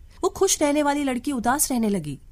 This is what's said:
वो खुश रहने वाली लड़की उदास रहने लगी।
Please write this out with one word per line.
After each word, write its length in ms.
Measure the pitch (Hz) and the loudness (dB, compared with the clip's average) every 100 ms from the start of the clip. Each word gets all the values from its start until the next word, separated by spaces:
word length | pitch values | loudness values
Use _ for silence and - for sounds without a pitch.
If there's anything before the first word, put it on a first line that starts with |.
| - - | -16 -4
वो 60 | 370 | -4
खुश 340 | - 381 - | 2 2 2
रहने 200 | 294 294 | 2 2
वाली 220 | 285 285 | 2 0
लड़की 280 | 277 240 294 | -2 -2 -4
उदास 380 | 262 233 262 - | -2 0 0 0
रहने 180 | 254 220 | 0 0
लगी। 300 | 202 147 139 - | -2 -4 -12 -16